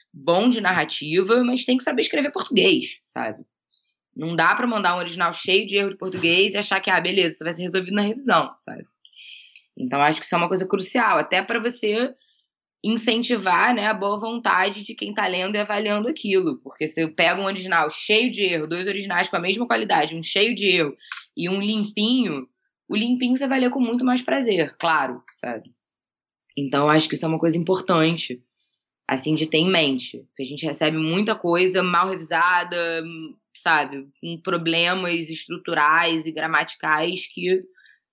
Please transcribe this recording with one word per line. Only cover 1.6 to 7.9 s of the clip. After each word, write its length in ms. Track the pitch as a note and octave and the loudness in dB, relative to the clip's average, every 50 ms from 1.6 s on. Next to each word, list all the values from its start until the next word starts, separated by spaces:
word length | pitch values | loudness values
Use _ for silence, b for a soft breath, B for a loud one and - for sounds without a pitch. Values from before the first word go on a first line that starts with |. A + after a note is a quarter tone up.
| - | 0
tem 140 | B3+ B3+ | 0 0
que 60 | B3+ - | 2 0
saber 180 | D#4 C4 C#4+ | 0 0 0
escrever 300 | D#4 - - D4 C#4 D4 | 0 0 0 0 -2 -2
português, 680 | - F#4+ - - C#4 - F3+ F#3+ D#3+ B2+ - - - - _ | -4 -6 -4 0 2 4 4 6 4 2 0 -4 -10 -16 _
sabe? 400 | - - - A#2 A2+ G2+ - - _ _ _ _ _ b b b b b _ _ _ _ | -12 -8 -6 -6 -6 -8 -10 -16 _ _ _ _ _ b b b b b _ _ _ _
Não 200 | C#3 D#3 E3 E3+ | -8 -6 -2 0
dá 200 | D#3+ E3 F3+ G#3 | 4 4 4 4
pra 120 | A#3 B3 | 2 0
mandar 280 | A#3+ A3+ G#3 G3 F3 F3+ | 0 0 2 2 2 0
um 40 | F3+ | 0
original 320 | F3 E3+ E3+ F#3 F3 E3+ | -4 -6 -2 -2 -2 -2
cheio 360 | F3 - - F#3 F#3 G#3 A3 | -2 -4 0 2 2 2 2
de 100 | G3 G3 | 2 0
erro 140 | G3+ G3 G3 | 0 0 0
de 60 | G3 | -4
português 560 | - F#3+ F#3+ F#3 - - E3 E3+ F#3 G3+ G#3+ G#3 | -6 -8 -8 -4 0 2 4 4 4 4 2 0
e 40 | |
achar 220 | G3+ G#3 - G3 F#3+ | -4 -2 0 -2 0
que, 100 | - G3+ | 2 2
ah, 100 | F#3 E3+ | 2 2
beleza, 360 | E3+ F3 F#3+ F#3+ F3 E3 D#3+ | 2 2 2 2 2 2 -2
isso 80 | - D#3 | -4 -6
vai 100 | E3+ E3 | -6 -6
ser 80 | E3+ | -4
resolvido 320 | F3+ F3+ F3+ F#3+ F#3 F3+ | -6 -4 -2 -4 -2 0